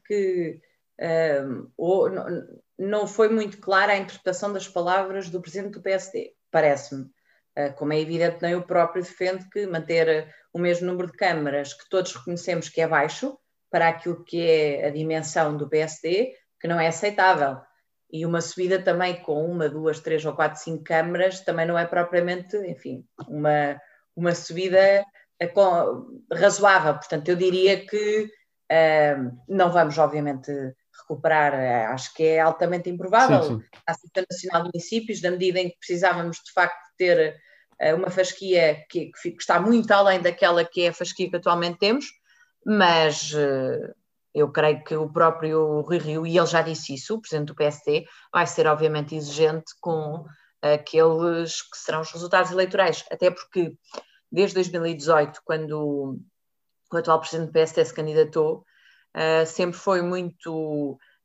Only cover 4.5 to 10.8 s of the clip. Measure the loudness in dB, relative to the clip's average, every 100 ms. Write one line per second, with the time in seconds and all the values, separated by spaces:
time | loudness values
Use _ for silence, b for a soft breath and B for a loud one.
4.5 | -6 -6 -4 0 0 -2 -8 -8 -10 -10
5.5 | -10 -12 -10 -4 -4 -4 -10 -12 _ _
6.5 | 2 2 0 -4 -12 -14 _ _ _ _
7.5 | -6 -6 -4 -2 -2 -2 0 -2 0 -2
8.5 | -4 0 0 2 -2 -8 -6 -4 -4 -8
9.5 | -8 -4 -6 0 2 2 2 -2 B B
10.5 | -4 -2 0